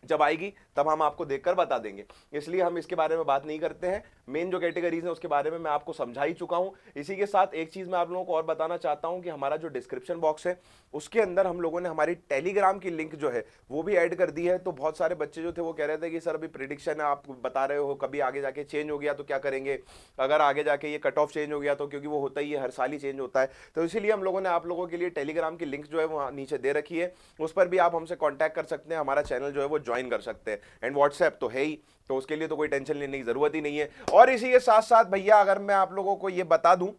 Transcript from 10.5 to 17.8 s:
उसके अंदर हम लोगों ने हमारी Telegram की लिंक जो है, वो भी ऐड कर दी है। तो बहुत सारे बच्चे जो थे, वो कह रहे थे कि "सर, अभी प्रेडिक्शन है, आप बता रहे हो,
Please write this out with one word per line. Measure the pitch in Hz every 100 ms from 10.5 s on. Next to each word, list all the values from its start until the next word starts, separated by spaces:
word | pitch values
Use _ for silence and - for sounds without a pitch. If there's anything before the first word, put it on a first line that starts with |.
| 180 _ - _
उसके | 151 - 233
अंदर | 202 175 185
हम | 175
लोगों | 165 170
ने | 180
हमारी | 160 156
Telegram | 170 _ 139 170 202 190 196
की | 185
लिंक | 165 156
जो | 156 143
है, | 120 - _ _
वो | 139
भी | 160
ऐड | 190 170
कर | 165 175
दी | 147 175
है। | 180
तो | 185
बहुत | 156 151 156
सारे | 165
बच्चे | 170 147 165
जो | 165
थे, | 170
वो | 165
कह | 156 147
रहे | 156
थे | 165
कि | 165
"सर, | 165
अभी | 156 160
प्रेडिक्शन | 147 135 143 -
है, | 151
आप | 147 143 143
बता | 131 127 135
रहे | 135
हो, | 147